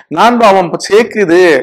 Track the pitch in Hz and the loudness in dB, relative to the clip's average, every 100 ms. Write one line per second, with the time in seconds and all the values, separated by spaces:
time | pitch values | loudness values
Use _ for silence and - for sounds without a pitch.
0 | - 156 220 240 220 190 175 165 - 202 | -10 -2 0 2 2 2 -2 -6 -2 -2
1 | 233 214 190 170 180 139 | -2 -4 0 2 2 0